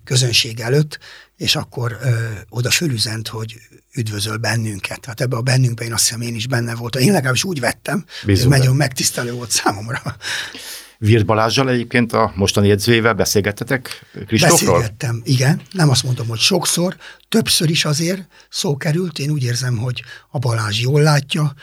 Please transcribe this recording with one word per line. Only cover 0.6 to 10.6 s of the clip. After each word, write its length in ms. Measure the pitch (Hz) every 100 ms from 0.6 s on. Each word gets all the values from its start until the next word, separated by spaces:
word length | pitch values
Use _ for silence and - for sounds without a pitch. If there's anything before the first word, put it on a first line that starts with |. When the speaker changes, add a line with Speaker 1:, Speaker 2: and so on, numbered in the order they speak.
| 117 143 151 - - - - _
Speaker 1:
és 180 | 160 156
akkor, 420 | 104 - 117 101
ö, 280 | 127 117 113 101 -
oda 220 | 120 123
fölüzent, 560 | - 170 117 107 110 107
hogy 280 | 113 113 110 - - _
üdvözöl 440 | - 110 104 107 110
bennünket. 680 | 113 113 110 98 - - -
Hát 160 | 107
ebbe 140 | 127 123
a 60 |
bennünkbe 420 | 127 131 127 113
én 100 | 117
azt 100 | 113
hiszem, 180 | - 117
én 140 | 120 113
is 120 | 120
benne 280 | 123 117 117
voltam. 260 | 117 127
Én 100 | 208
legalábbis 320 | 190 131 123
úgy 160 | 196 151
vettem, 460 | 120 - - 185 - - 104
Speaker 2:
Bízunk 280 | 95 127
Speaker 1:
ez 60 | 135
nagyon 60 | 131
Speaker 2:
benne. 120 | 135
Speaker 1:
megtisztelő 540 | 147 - - - 120
volt 200 | 123 113
számomra. 640 | - - 98 110 - 147 - - - - -